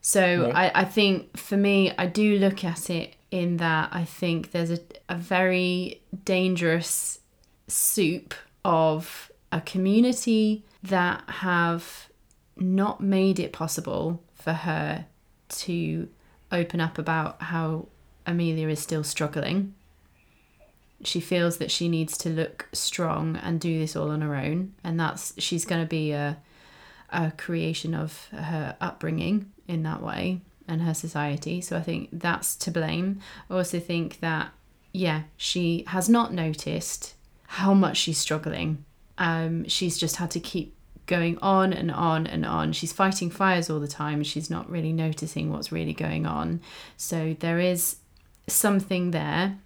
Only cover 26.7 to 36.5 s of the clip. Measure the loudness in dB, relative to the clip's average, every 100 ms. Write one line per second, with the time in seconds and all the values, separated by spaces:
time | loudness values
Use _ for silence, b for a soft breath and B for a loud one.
26.7 | B B B B -2 -2 -4 -4 -2 -2
27.7 | -2 -4 -4 -4 -8 -16 -10 -6 -4 -4
28.7 | -6 -8 -4 -4 -2 0 0 -2 -16 -6
29.7 | -4 -4 -4 -6 -4 -4 -4 -8 _ -6
30.7 | -2 0 -2 -4 -4 -2 -4 -4 -6 -4
31.7 | -6 -4 -6 -6 -6 -2 -2 -4 -4 -4
32.7 | -2 -2 -2 -2 -4 B B B -2 0
33.7 | -2 -2 -2 -2 -4 -4 -2 -4 -10 _
34.7 | _ _ -2 0 0 -4 -8 -4 0 2
35.7 | 0 0 -2 6 6 6 0 -2